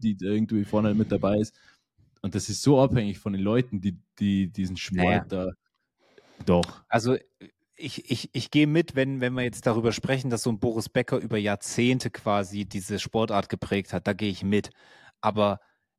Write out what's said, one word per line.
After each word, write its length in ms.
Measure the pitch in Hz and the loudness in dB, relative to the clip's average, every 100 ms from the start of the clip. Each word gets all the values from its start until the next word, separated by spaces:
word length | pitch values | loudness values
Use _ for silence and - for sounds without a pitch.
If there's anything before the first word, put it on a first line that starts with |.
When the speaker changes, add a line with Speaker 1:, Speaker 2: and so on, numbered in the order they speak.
| 113 95 | -2 -2
Speaker 1:
die 80 | |
irgendwie 400 | 92 107 110 107 | 0 0 0 0
vorne 300 | 101 107 107 | 0 2 2
mit 180 | 104 107 | 2 0
dabei 260 | 98 98 104 | 0 2 0
ist. 160 | - _ _ _ _ _ _ _ | -2 _ _ _ _ _ _ _
Und 120 | 98 | -4
das 140 | 95 98 | -4 -4
ist 140 | 101 | 0
so 180 | 135 135 | 4 6
abhängig 380 | 139 131 104 98 | 6 2 0 -4
von 160 | 104 | -4
den 80 | 98 | -2
Leuten, 380 | 98 120 127 98 | 0 0 0 -2
die, 180 | 98 85 _ - | -4 -6 _ -4
die 300 | 101 98 92 | 0 0 0
diesen 280 | - 95 90 | -2 -6 -6
Sport 280 | - 90 | -4 0
Speaker 2:
Naja. 200 | 87 90 - | 2 2 -2
Speaker 1:
da, 220 | 95 92 - _ _ _ _ _ - _ - | -6 -6 -8 _ _ _ _ _ -20 _ -6
doch. 380 | - 87 - - - | 2 4 2 -6 -2
Speaker 2:
Also 280 | 117 117 127 - _ 101 _ _ - | 0 2 -2 -4 _ -20 _ _ -14
ich, 340 | - - - | -12 -8 -6
ich, 200 | - - | -6 -6
ich 180 | 131 - | -8 0
gehe 160 | 147 151 | 4 4
mit, 300 | 160 165 131 | 4 2 0
wenn, 240 | 131 135 | 0 0
wenn 120 | 123 | -2
wir 80 | 127 | -2
jetzt 240 | 123 - 131 | -4 -2 0
darüber 260 | 117 117 | 2 2
sprechen, 360 | - - 131 127 | 0 0 0 0
dass 120 | 117 | -2
so 80 | 123 | -2
ein 80 | 104 | 0
Boris 300 | 123 113 - | 0 -2 -2
Becker 300 | 131 - 131 | -2 0 -2
über 200 | 113 107 | -2 -2
Jahrzehnte 720 | 104 101 - - 123 131 120 | 0 -2 -4 2 4 2 -2
quasi 540 | - 110 101 92 101 | -6 -2 0 -2 -6
diese 340 | 95 101 95 101 | -6 -8 -6 -6
Sportart 500 | - 113 110 101 - | -2 0 2 0 0
geprägt 440 | 92 - 101 - | -4 -2 -2 -2
hat, 140 | 92 - | -4 -2
da 40 | |
gehe 180 | 92 104 | -2 -2
ich 120 | 92 | -2
mit. 260 | 98 104 - - - - - _ | 0 0 0 -10 -20 -20 -20 _
Aber, 400 | 110 101 101 98 _ _ _ | -2 2 2 0 _ _ _